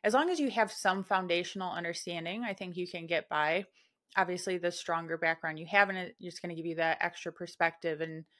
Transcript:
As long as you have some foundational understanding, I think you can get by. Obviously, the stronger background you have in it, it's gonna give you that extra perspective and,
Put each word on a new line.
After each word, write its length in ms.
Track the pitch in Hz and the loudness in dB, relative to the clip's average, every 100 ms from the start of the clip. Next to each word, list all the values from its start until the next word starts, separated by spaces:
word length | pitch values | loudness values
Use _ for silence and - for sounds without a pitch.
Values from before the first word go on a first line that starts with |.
As 120 | 208 247 | 2 4
long 160 | 330 | 4
as 80 | 339 | 2
you 100 | 277 | 0
have 220 | 220 208 | 2 0
some 320 | - 196 190 | 2 0 0
foundational 680 | 190 190 180 175 180 196 180 | 2 0 2 0 0 -4 -4
understanding, 720 | 170 170 170 - 170 165 208 | -4 -4 -6 -6 -6 -4 -4
I 100 | 240 | -4
think 240 | 190 180 175 | -6 -6 -6
you 100 | 180 | -6
can 180 | 175 165 | -6 -2
get 240 | 165 - | -2 0
by. 360 | 151 151 175 196 _ _ _ _ - | 0 2 2 -2 _ _ _ _ 0
Obviously, 400 | 180 180 190 180 | 0 0 -2 0
the 140 | 175 | 0
stronger 460 | 175 - 165 165 160 | -2 -2 -2 -2 0
background 420 | 165 165 160 156 | 0 0 -4 -8
you 80 | 160 | 2
have 240 | 202 196 | 6 6
in 60 | 185 | 4
it, 180 | 180 - | -6 -10
it's 200 | 175 - | -12 -8
gonna 160 | 175 165 | -8 -6
give 100 | 165 | -4
you 100 | 165 | 2
that 220 | 165 - | 2 2
extra 320 | 175 - 170 | 0 -4 -10
perspective 680 | - 170 - 170 - 165 151 | -8 -8 0 0 2 -4 -2
and, 240 | 160 160 156 _ | -4 -6 -12 _